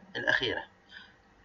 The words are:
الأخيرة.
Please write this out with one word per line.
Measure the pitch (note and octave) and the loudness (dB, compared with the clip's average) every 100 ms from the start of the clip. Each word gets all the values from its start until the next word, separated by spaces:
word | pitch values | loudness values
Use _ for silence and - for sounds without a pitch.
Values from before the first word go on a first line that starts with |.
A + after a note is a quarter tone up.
| - - | -8 -2
الأخيرة. | - - A#2+ F2 - - - - - - - - | 2 2 2 -2 -8 -18 -20 -20 -20 -20 -20 -20